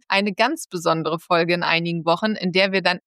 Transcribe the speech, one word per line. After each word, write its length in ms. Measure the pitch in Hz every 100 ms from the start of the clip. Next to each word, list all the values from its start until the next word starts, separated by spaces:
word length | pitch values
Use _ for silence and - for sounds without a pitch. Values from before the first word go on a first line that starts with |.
| -
eine 260 | 196 208
ganz 340 | 196 233 320 -
besondere 500 | 180 165 160 160 165
Folge 360 | - 170 170
in 80 | 175
einigen 420 | 170 165 170 170
Wochen, 320 | 160 170 214 214
in 160 | 185
der 180 | 175 190
wir 120 | 190
dann 180 | 180 180